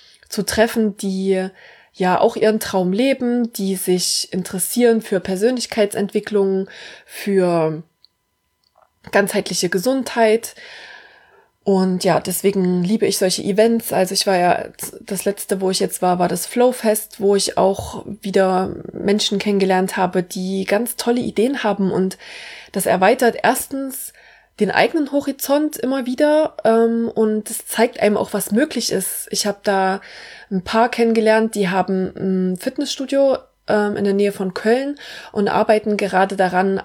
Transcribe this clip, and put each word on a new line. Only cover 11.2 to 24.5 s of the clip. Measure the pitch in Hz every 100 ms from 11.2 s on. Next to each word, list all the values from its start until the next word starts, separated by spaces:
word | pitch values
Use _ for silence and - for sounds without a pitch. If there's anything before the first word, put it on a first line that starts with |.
| _ _ _ _
Und | - 190 185 180
ja, | 190 156
deswegen | - 180 196 196 180 180
liebe | 175 226 -
ich | 196
solche | 185 -
Events. | - 196 226 233 -
Also | 175 185
ich | 196 -
war | 185
ja, | 180 - - - - -
das | - 190 202
letzte, | 202 - 190
wo | 190
ich | 185
jetzt | 185 -
war, | 180 180
war | 175
das | 175 -
Flowfest, | 240 247 247 226 214 - -
wo | 202 202
ich | - -
auch | 190 196 - 220 - 202
wieder | 196 190 190 185 185 - -
Menschen | - - 208 - 202
kennengelernt | 208 202 190 185 190 -
habe, | 185 185
die | 180 190 185 190 190
ganz | 208 240 -
tolle | - 240
Ideen | - - 233 277
haben. | 208 196 190
Und | - 190 - - - - - -
das | 202 185
erweitert | 185 190 262 240 220
erstens | 208 262 - 269 269 262 - - - _ _